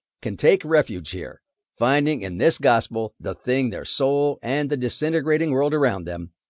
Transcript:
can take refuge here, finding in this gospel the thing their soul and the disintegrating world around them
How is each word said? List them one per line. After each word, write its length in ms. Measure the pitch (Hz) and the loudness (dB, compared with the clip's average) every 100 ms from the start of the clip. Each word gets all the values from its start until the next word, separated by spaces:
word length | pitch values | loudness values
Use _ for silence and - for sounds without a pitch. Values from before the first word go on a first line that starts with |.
| _ _ | _ _
can 160 | 110 101 | -8 0
take 280 | 147 190 | 4 4
refuge 460 | 151 156 - 92 80 | 4 2 2 -4 -8
here, 300 | 92 71 - _ _ _ - | -8 -10 -12 _ _ _ -2
finding 420 | 120 143 147 143 | 2 2 2 -2
in 180 | 98 90 | -4 0
this 200 | 131 - | 2 2
gospel 560 | 135 117 - 113 110 - | 2 2 0 -4 -6 -6
the 140 | 90 92 | -8 -6
thing 340 | - 131 127 | -2 0 0
their 140 | 90 | -4
soul 560 | 76 - 135 143 143 - | -6 0 0 2 0 -2
and 280 | 113 143 143 | -4 -2 -2
the 60 | 139 | -2
disintegrating 760 | 123 - 151 165 143 156 160 | -2 -2 0 0 2 0 2
world 200 | 131 143 | 0 2
around 320 | 151 135 98 | 2 2 0
them 260 | 85 85 85 _ | -6 -6 -8 _